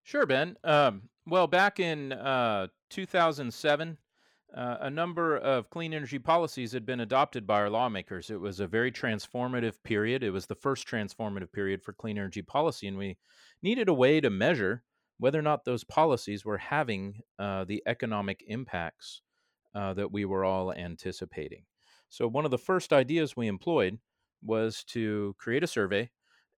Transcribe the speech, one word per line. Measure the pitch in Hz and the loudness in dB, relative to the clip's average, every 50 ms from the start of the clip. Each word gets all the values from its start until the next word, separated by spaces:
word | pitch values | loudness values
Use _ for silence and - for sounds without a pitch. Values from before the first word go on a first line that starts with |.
| _ | _
Sure, | - - 285 269 | -4 0 0 2
Ben. | 202 135 131 143 170 175 - - | 2 2 2 0 0 -4 -4 0
Um, | 165 151 147 147 131 101 98 104 - _ _ _ | 4 6 6 6 6 4 0 -6 -16 _ _ _
well, | - 165 185 180 | 0 2 4 4
back | 156 156 180 190 202 196 - | 4 4 4 4 4 2 0
in, | 185 170 160 151 143 135 131 | 0 0 -2 -2 -4 -6 -8
uh, | 113 101 135 135 131 123 117 107 101 95 90 - _ _ _ | -4 -2 0 2 2 2 2 2 0 0 -4 -6 _ _ _
two | - - 190 | -10 -10 -6
thousand | 180 - 185 170 165 156 139 143 120 110 | -2 2 4 4 4 2 0 -4 -8 -6
seven, | - - 151 147 143 160 165 160 - _ _ _ _ _ _ _ _ _ _ - | -2 2 2 2 2 0 -4 -10 -12 _ _ _ _ _ _ _ _ _ _ -10
uh, | - 123 123 120 - | -8 -6 -6 -4 -4
a | - 139 | -4 -4
number | 139 156 170 175 175 165 170 165 151 135 | -2 -2 -2 -2 -2 0 2 2 2 2
of | - 135 135 127 110 - | 2 2 2 2 0 -2
clean | - 170 165 160 160 | -6 -8 -6 -4 -4
energy | 156 147 120 135 139 | -6 -6 -6 -6 -2
policies | 120 - 160 170 170 151 - - 127 113 110 | 2 2 4 4 2 0 -2 -6 -6 -6 -6
had | 127 113 | -6 -4
been | 104 131 123 | -4 -4 -4
adopted | 117 107 127 131 143 147 - 127 104 | -2 2 4 4 4 2 0 -4 -2
by | 95 107 104 | 2 2 4
our | 104 101 | 4 4
lawmakers. | 104 110 127 123 110 95 90 - 101 90 85 - | 2 2 2 0 -2 -4 -6 -8 -10 -10 -8 -8
It | 110 101 | -8 -6
was | 85 104 95 87 | -6 -6 -4 -4
a | 101 | -4
very | 90 87 113 120 127 123 | 0 0 2 2 0 0
transformative | - - 127 110 104 - - - 123 123 127 127 123 117 113 104 - - | -2 -2 -2 -2 -2 -4 -6 -6 -4 -4 -2 -2 -2 -2 -2 -4 -6 -4
period. | - 117 104 104 110 123 135 127 | -2 0 2 2 2 0 0 0
It | 107 92 | -2 -2
was | 98 90 | -4 -4
the | - 107 | -8 -10
first | - - 139 135 120 - | -6 -4 -2 -2 -2 -4
transformative | - - 117 107 98 - - 113 107 101 101 92 85 | -6 -4 -4 -4 -6 -6 -6 -6 -6 -4 -6 -8 -8
period | - 104 101 98 98 92 - | -6 -4 -2 -2 -2 -4 -6
for | - 98 | -10 -14
clean | - - 113 104 104 | -10 -8 -6 -6 -4
energy | 101 95 90 104 92 | -6 -6 -6 -8 -8
policy, | - - 139 151 165 - - - 101 | -2 0 0 0 0 0 -4 -6 -8
and | 98 98 | -6 -6
we | 101 98 90 - _ _ _ _ - - _ _ - | -6 -6 -8 -10 _ _ _ _ -20 -20 _ _ -2
needed | 180 226 262 226 190 | 0 0 2 4 4
a | 170 | 6
way | 131 127 131 151 156 | 6 8 8 8 6
to | 151 127 | 4 4
measure | 104 95 104 143 175 135 104 92 107 123 - _ _ _ _ _ _ - | 2 2 2 2 2 2 2 0 -2 -2 -6 _ _ _ _ _ _ -2
whether | 113 127 143 160 | 0 2 2 2
or | 151 | 2
not | 151 151 139 - | 2 0 0 0
those | - 123 113 - | -2 -4 -4 -4
policies | - - - 156 165 139 117 - - 104 104 - | -2 2 4 4 4 4 2 0 -4 -8 -6 -4
were | 107 104 98 | -4 -4 -4
having, | - - 143 147 151 123 110 95 95 101 101 107 - _ _ - | -4 -2 -2 -2 0 -2 -2 -4 -6 -8 -10 -14 -18 _ _ -8
uh, | 98 101 98 95 95 | -6 -4 -4 -4 -4
the | 92 104 107 - | -4 -4 -4 -2
economic | - 117 - - 117 110 104 101 98 95 - - - | -4 -2 -2 -2 -4 -2 -2 -2 -4 -6 -6 -8 -10
impacts, | 104 117 131 120 - 90 85 82 - _ - - - - _ _ _ _ _ _ _ _ _ _ - | -8 -8 -8 -6 -6 -6 -6 -6 -8 _ -16 -18 -18 -18 _ _ _ _ _ _ _ _ _ _ -8
uh, | 104 101 98 95 | -6 -6 -4 -4
that | 92 101 95 | -4 -4 -4
we | 95 101 101 | -4 -4 -2
were | 95 95 95 95 | -2 0 0 2
all | 95 95 95 92 92 92 | 2 2 0 -2 -4 -6
anticipating. | - 87 87 85 - - 95 92 - - 87 - - 76 - - - _ _ _ _ _ _ _ _ _ _ | -6 -8 -10 -10 -10 -10 -10 -8 -8 -10 -10 -10 -10 -10 -10 -12 -16 _ _ _ _ _ _ _ _ _ _
So | - - 123 | -6 -4 -2
one | 117 113 135 151 | -2 0 0 0
of | 151 | 0
the | 127 - | 0 -2
first | - - 190 180 - - 160 | 0 0 0 0 2 4 6
ideas | 143 131 123 156 170 160 139 - | 6 6 4 2 0 0 0 -2
we | - 120 | -2 -2
employed | 110 101 90 - - 170 151 104 92 98 117 - _ _ _ _ _ _ _ - | -2 -2 -2 -2 0 2 4 4 2 0 -4 -10 _ _ _ _ _ _ _ -4
was | 107 110 113 110 113 110 - - - | -2 0 0 0 0 -2 -6 -12 -8
to | - 120 113 107 107 104 104 101 98 - | -6 -4 -2 -2 -2 -2 -4 -4 -6 -8
create | - - 117 135 170 | -4 -2 0 0 0
a | 170 | 0
survey | - 123 104 95 101 98 117 120 - _ _ _ _ _ _ _ _ | 0 0 0 2 2 0 0 -2 -6 _ _ _ _ _ _ _ _